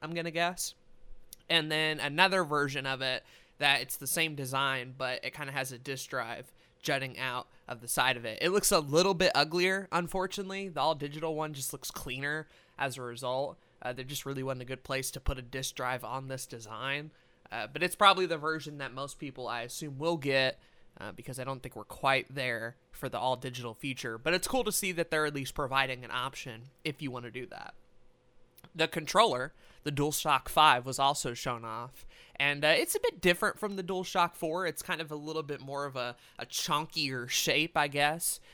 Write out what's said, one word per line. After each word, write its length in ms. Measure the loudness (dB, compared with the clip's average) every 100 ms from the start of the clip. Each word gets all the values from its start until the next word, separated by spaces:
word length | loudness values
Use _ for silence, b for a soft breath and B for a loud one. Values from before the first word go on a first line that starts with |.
I'm 120 | -6
gonna 180 | -4 -4
guess. 420 | 0 0 0 -6 -8 -20 -20 -14 -14 -14 -16 2
And 220 | 2 4
then 300 | 2 2 2
another 420 | -2 4 6 6
version 440 | 2 2 2 0 -2
of 160 | 0
it 200 | 0 -2 -6 B B 2
that 220 | 6 6
it's 160 | 2 -6
the 120 | -2
same 260 | 0 0
design, 600 | 0 -2 2 2 0 -4 -6
but 260 | -4 -2
it 80 | -6
kinda 200 | -6 -6
has 180 | -4 -4
a 80 | -6
disk 320 | -8 -6 -4
drive 420 | -4 -4 -6 -12 -20 b b
jutting 380 | -2 0 -2 -4
out 260 | -2 -2 -6 b -12
of 120 | -12
the 80 | -4
side 280 | 4 4 4
of 80 |
it. 140 | -2 0
It 80 | 2
looks 220 | 4 4
a 80 | 4
little 340 | 6 6 6
bit 160 | 6 6
uglier, 540 | 6 4 4 2 2 0
unfortunately. 760 | -2 0 -2 -2 -4 -6 -6 -6
The 100 | 2
all-digital 560 | 2 2 -2 -4 -4 -2
one 180 | -4
just 180 | -4 -6
looks 200 | -6 -10
cleaner 560 | -8 -8 -4 -2 -2 -6 b b b
as 220 | -4 -4
a 40 |
result. 540 | -8 -4 -2 -2 -2 -6 b b
Uh, 100 | -8
there 120 | -6
just 220 | -6 -8 -6
really 160 | -4
wasn't 200 | -4 -6
a 40 | -6
good 160 | -10
place 280 | -4 -4 -2
to 100 | -2
put 180 | -2 -2
a 40 |
disk 320 | -6 -6 -6
drive 280 | -4 -4 -2
on 260 | -4 -6 -6
this 180 | -8 -8
design. 640 | -12 -12 -6 -4 -4 -6 b b b -10
Uh, 140 | -6 -6
but 120 | -2
it's 120 | -2
probably 320 | 6 8 8 4
the 100 | 0
version 400 | -2 -4 -6 -8
that 140 | -8
most 260 | -6 -8 -8
people, 300 | -10 -8 -6
I 140 | -4
assume, 360 | -6 -8 -10 -4
will 180 | 0 0
get, 420 | 2 4 4 0 b b b -14
uh, 140 | -12
because 260 | -12 -10 -8
I 60 |
don't 180 | -6 -8
think 140 | -10 -14
we're 80 |
quite 500 | -14 -2 2 2 2
there 420 | -4 -2 -2 -6 -10 _
for 200 | -8 -6
the 80 | -2
all-digital 560 | 0 0 -4 -8 -10
feature. 420 | -8 -8 -6 -6 -4
But 160 | 0
it's 160 | 0 2
cool 160 | 0
to 80 | 0
see 200 | 0 -2
that 180 | -2 0
they're 160 | 0 0
at 80 |
least 200 | -2 -6
providing 500 | -4 0 2 0 -2
an 60 | -6
option 600 | -4 -4 -8 -12 -12 -16 _
if 180 | -8 -6
you 80 | -8
wanna 200 | -8 -10
do 140 | -12 -12
that. 280 | -12 -14 -16 -20 -20 -20 _ _ -20 -20 -20 -14
The 140 | -2 0
controller, 640 | 0 0 4 6 4 -4 -10 b b
the 80 | -4
DualShock 560 | 0 0 2 4 2 4
five, 380 | 8 8 8 2
was 120 | 2
also 360 | 4 4 -2
shown 300 | -4 -4 -4
off. 420 | -6 -8 -8 -14 -18 B B 0
And, 280 | 0 4
uh, 40 | 4
it's 260 | 6 4
a 60 | 0
bit 200 | 0 2
different 380 | 4 4 2 0
from 180 | -4 -4
the 80 |
DualShock 500 | -4 -4 -2 2 2
four. 320 | 0 -4 -2 -2
It's 160 | -4
kind 200 | -4 -4
of 100 | -4
a 40 | -8
little 260 | -6 -6
bit 180 | -4 -8
more 240 | -6 -4
of 120 | -4 -4
a, 200 | -6 -8 B B
a 80 | -8
chunkier 800 | -4 0 0 0 -4 -2 -4 -2
shape, 480 | 0 4 4 4 2
I 120 | 2
guess. 520 | 4 2 2 -2 -2 B